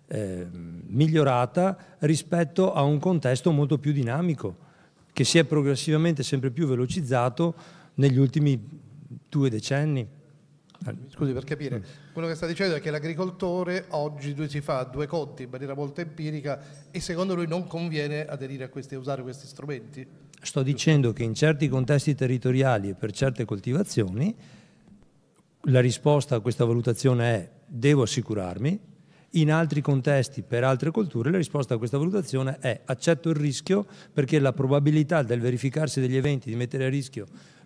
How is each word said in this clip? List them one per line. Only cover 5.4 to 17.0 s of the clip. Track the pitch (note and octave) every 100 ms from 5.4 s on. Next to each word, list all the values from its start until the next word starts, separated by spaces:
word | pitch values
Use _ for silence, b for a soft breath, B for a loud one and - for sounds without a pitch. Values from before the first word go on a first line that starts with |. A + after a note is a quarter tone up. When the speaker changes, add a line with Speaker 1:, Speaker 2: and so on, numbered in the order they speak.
Speaker 1:
progressivamente | D#3 D3+ C#3 C3 D#3+ D#3 E3+ C#3+
sempre | C3 C#3 B2+
più | A#2+ D3+
velocizzato | B2 B2 F#3+ B2+ B2+ B2 B2 E3+ B B B B
negli | - C#3 C3
ultimi | C3+ D#3 D3 B2 G#2 - - - - A#2+ -
due | D3+ C3+
decenni. | A2 - C#3 D3+ C#3 G#2 - - - _ _ _ - - - C3+
Speaker 2:
Scusi, | - C#3+
per | B2+
capire, | C#3 D3 C#3 A#2+
Speaker 1:
Mm. | F#2 - -
Speaker 2:
quello | E3 E3
che |
sta | D#3+ E3+
dicendo | E3+ G3
è | D3+
che | D#3
l'agricoltore | D3+ D#3 D#3+ F#3 F3+ F#3 F3+ F3 F#3 F#3
oggi | D#3 D3 D3 C#3+ C#3+
lui | D3+
si | D3
fa | C#3+ C3+
due | B2+ C#3 D3
conti | E3+ C#3+ -
in | B2+
maniera | B2+ C#3
molto | C#3 C#3+ F3
empirica | E3 D3+ D3+ D3+ C#3+ C3+ B B B
e | F3